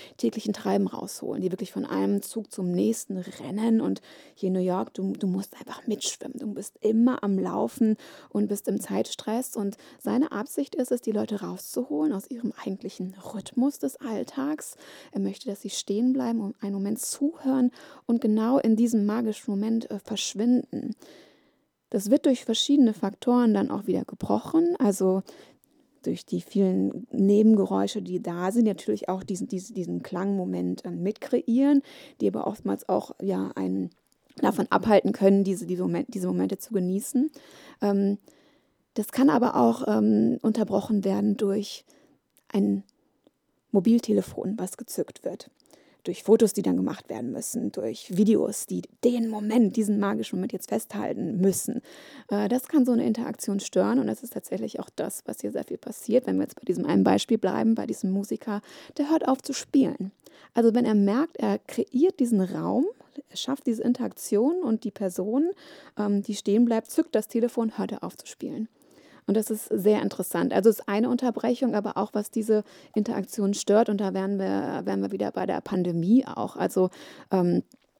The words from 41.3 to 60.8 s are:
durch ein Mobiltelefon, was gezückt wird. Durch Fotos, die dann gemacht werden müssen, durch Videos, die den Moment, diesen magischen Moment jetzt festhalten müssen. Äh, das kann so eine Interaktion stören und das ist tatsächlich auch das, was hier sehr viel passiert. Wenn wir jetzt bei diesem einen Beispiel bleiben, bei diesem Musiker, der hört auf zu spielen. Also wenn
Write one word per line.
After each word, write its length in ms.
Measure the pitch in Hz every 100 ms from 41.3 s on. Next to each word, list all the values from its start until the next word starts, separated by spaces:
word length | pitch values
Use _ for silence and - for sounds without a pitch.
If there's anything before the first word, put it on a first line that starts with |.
| 196
durch 480 | 202 202 202 - - _ _ _ _ _ -
ein 360 | 208 202 196 - _ _ _ _ _ _ _ _
Mobiltelefon, 840 | 202 202 233 - 202 185 - - 220
was 200 | 180 -
gezückt 480 | - - - - -
wird. 260 | 180 - _ _ - _ _ -
Durch 180 | 180
Fotos, 300 | - 220 208
die 80 | -
dann 160 | 190 180
gemacht 320 | 185 185 -
werden 240 | - -
müssen, 400 | - - - 202
durch 420 | - - - - 180
Videos, 500 | 214 226 - 202 -
die 180 | 180 - _
den 240 | 247 240 226
Moment, 460 | 214 208 226 208 220
diesen 240 | 208 208
magischen 400 | 196 214 220 185
Moment 140 | 190
jetzt 160 | - -
festhalten 720 | 220 - 214 214 - 190 208
müssen. 400 | 190 180 - - - - - - -
Äh, 180 | 202 208
das 220 | 247 -
kann 160 | 311 247
so 80 |
eine 120 | 233 240
Interaktion 540 | 220 233 226 - 196
stören 400 | - 185 202 240
und 80 | 214
das 160 | 220
ist 80 | 233
tatsächlich 480 | - - 190 220 -
auch 100 | - -
das, 280 | - - -
was 160 | 220
hier 100 | -
sehr 140 | 247 -
viel 120 | -
passiert. 480 | - - - 233 -
Wenn 120 | -
wir 60 |
jetzt 120 | - -
bei 80 |
diesem 220 | - 175 -
einen 180 | 202
Beispiel 340 | 185 196 - 226
bleiben, 380 | 185 220 226 220
bei 100 | 208
diesem 260 | 226 190
Musiker, 500 | 190 196 - - 208 - - - -
der 140 | 294
hört 160 | 320 -
auf 140 | 269
zu 100 | -
spielen. 600 | 262 - 277 262 - 190 - - - -
Also 200 | - 226
wenn 120 | 226